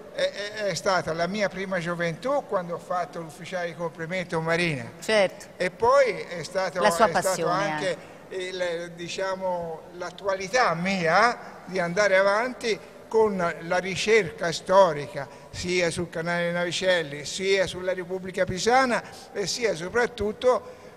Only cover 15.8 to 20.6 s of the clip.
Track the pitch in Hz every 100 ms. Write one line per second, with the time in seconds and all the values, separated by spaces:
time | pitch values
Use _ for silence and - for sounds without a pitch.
15.8 | 170 180 170 165 170 175 175 175 175 -
16.8 | 185 180 151 147 135 - 190 196 175 180
17.8 | 185 180 175 185 185 185 180 185 220 254
18.8 | 262 202 - - - - 175 - 220 156
19.8 | 180 220 233 - 208 214 254 226